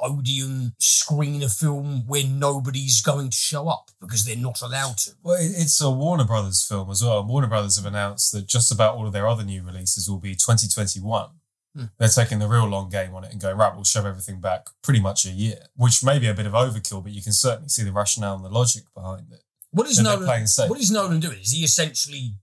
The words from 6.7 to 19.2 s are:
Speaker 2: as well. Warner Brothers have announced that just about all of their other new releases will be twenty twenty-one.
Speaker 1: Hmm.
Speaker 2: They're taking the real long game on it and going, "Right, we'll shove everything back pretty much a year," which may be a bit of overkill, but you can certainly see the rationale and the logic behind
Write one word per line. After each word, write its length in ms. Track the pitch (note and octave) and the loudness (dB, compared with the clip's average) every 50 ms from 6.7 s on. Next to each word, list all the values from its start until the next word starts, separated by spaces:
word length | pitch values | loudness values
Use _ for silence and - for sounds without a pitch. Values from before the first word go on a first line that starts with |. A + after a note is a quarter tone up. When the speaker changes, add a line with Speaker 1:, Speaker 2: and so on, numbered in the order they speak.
| G#2+ G2 F#2+ F#2+ | -4 -6 -6 -4
Speaker 2:
as 100 | G2 G#2 | -2 0
well. 240 | A#2 A#2+ A2 G#2 G2+ | 0 2 2 0 0
Warner 220 | A2 B2 C#3+ C3+ | 0 0 0 0
Brothers 300 | A2 A2 G#2+ G2+ G2+ G2 | 0 0 0 0 0 0
have 80 | G#2+ G2 | -2 -2
announced 480 | G2+ G2+ G#2 G2+ G2+ G#2 - - - - | -4 -4 -4 -4 -4 -2 -2 -2 -2 -2
that 120 | G#2 G2 | -4 -4
just 240 | - - A#2+ - - - | -2 0 2 2 2 4
about 220 | A2 A2 G#2+ A2 | 4 4 2 2
all 120 | A2+ A2 | 0 -4
of 60 | G#2+ G2 | -4 -2
their 140 | G2+ G2+ | 0 0
other 160 | A2+ A#2 A2 G#2 | 0 0 -2 -4
new 180 | G2 G2 F#2 F2+ | -6 -8 -8 -8
releases 460 | F2+ F2+ F#2 F#2 F#2+ - G#2 F2+ G2+ | -10 -10 -6 -4 -4 -2 -2 -2 -4
will 100 | G2 F2+ | -4 -4
be 160 | F2 G2 G2 | -6 -4 -2
twenty 320 | F#2 - - A2+ A2 - | 0 2 4 4 4 4
twenty-one. 640 | G2+ - - G#2 F#2+ - G2 F#2 G#2+ A2+ G2+ - - - _ _ _ _ _ _ _ - | 2 0 -2 -2 -2 -4 -4 -4 -2 -2 -2 -4 -6 -14 _ _ _ _ _ _ _ -14
Speaker 1:
Hmm. 100 | D3 B2 G#2+ - | -12 -12 -10 0
Speaker 2:
They're 100 | - A#2 | 2 4
taking 320 | A2 - B2 A#2 - A#2+ G#2 | 4 6 4 4 2 0 0
the 80 | G#2+ | 2
real 200 | G#2 A#2 A#2+ A2 | 4 4 4 4
long 220 | G#2 G2 G2 F#2+ F2+ | 2 0 -2 -4 -4
game 260 | F#2+ G2 F#2 F#2 F#2 | -4 -4 -4 -4 -8
on 80 | F#2 F#2+ | -12 -14
it 80 | - | -12
and 100 | - G2+ | -10 -6
going, 160 | G2 F#2+ F#2+ | -4 -2 2
"Right, 160 | G#2 G#2+ G2 F2+ | 2 2 2 2
we'll 100 | F#2+ G2 | 0 0
shove 220 | - - A2 G#2 | 0 2 2 0
everything 340 | G2+ F#2+ F#2+ - - F#2+ F2+ | -2 -4 -6 -8 -8 -8 -6
back 280 | F2+ F#2+ F#2 - - - - _ - | -4 -2 -4 -4 -6 -10 -16 _ 0
pretty 160 | - C3+ A2+ | 2 4 4
much 260 | F#2+ F#2+ G2 - - | 4 2 0 -2 -2
a 60 | F#2+ | -2
year," 260 | F#2 F#2+ G#2+ A2 F#2 - - - _ | -2 -4 -4 -4 -4 -6 -12 -12 _
which 280 | - B2 B2 A#2 - B2+ | 2 4 4 4 4 4
may 160 | C3+ C#3+ C#3+ | 4 4 4
be 80 | A#2+ | 2
a 60 | A2 G2+ | 0 0
bit 120 | F#2+ G#2 | 0 -2
of 80 | G2+ G2+ | 0 2
overkill, 480 | A#2 B2+ C3 A2 G#2+ - - G2+ F#2+ F2 | 2 2 2 0 -4 -6 -6 -6 -8 -10
but 80 | G#2 | -10
you 100 | G#2 G2+ | -12 -8
can 120 | F#2+ G#2+ G2+ | -4 0 0
certainly 360 | - - C3 F#2+ - D3+ C#3 | 2 2 2 0 -2 -2 -2
see 140 | - A#2 A2 | -2 -2 -2
the 80 | G2 | -2
rationale 440 | F#2+ G2+ G2+ G2+ - - G#2 G2 G2 | 0 0 0 0 0 -2 -2 -4 -4
and 100 | F#2+ F#2+ | -6 -6
the 40 | F#2 | -2
logic 340 | G#2 A#2 B2 A2+ A2 A2 - _ - | 0 2 2 2 2 0 -4 _ -16
behind 380 | F#2+ F#2 F#2 F#2+ G2+ | -14 -12 -10 -10 -12